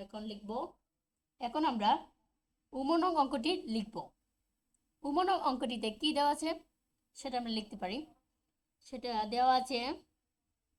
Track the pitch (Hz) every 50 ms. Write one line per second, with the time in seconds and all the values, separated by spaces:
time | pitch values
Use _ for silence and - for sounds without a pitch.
0 | 196 196 220 214 214 220 208 208 208 202 220 254 359 - - _ _ _ _ _
1 | _ _ _ _ _ _ _ - 254 233 - 311 311 302 247 214 208 220 277 330
2 | - - _ _ _ _ _ _ _ _ _ _ _ _ - 262 269 285 330 330
3 | 359 370 330 302 269 277 294 254 240 320 370 - - 226 220 220 202 - - 170
4 | - - _ _ _ _ _ _ _ _ _ _ _ _ _ _ _ _ _ _
5 | - 285 285 349 370 392 381 330 - 285 254 262 269 233 240 214 226 214 214 -
6 | 294 311 - 285 285 294 294 294 311 320 330 - - _ _ _ _ _ _ _
7 | _ _ _ - - 269 247 247 240 226 220 220 208 - 214 - 185 180 214 285
8 | 302 - _ _ _ _ _ _ _ _ _ _ _ _ _ _ _ - 262 240
9 | 254 247 226 214 214 208 226 247 254 262 254 254 254 - 269 233 240 269 339 -
10 | - _ _ _ _ _ _ _ _ _ _ _ _ _ _